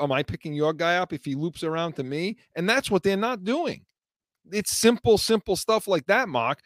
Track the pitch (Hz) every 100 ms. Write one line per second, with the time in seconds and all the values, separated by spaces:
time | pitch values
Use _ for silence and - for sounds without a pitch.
0 | 143 135 147 - 160 147 151 156 170 175
1 | 180 147 151 135 170 - 165 160 170 160
2 | 131 147 185 214 _ - 185 254 - 190
3 | 196 196 226 247 185 285 320 - _ _
4 | _ _ _ _ _ 202 - - 226 240
5 | 233 202 - 220 - 180 - 220 208 175
6 | 160 220 240 127 117 143